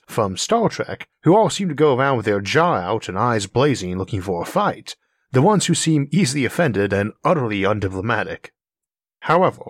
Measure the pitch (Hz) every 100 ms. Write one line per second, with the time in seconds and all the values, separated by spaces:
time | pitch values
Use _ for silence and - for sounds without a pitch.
0 | - - 101 90 - 233 190 - - 95
1 | - _ 151 208 185 - 190 135 151 123
2 | 139 123 107 101 98 127 175 117 87 110
3 | - 92 120 113 98 117 147 113 90 92
4 | 95 98 92 87 - 190 196 - - -
5 | _ _ _ 127 175 202 - 165 165 151
6 | 139 - 143 143 113 - 160 98 101 101
7 | 104 - 147 170 117 104 95 107 98 92
8 | 107 107 87 82 - _ _ _ _ _
9 | _ _ - 170 175 - -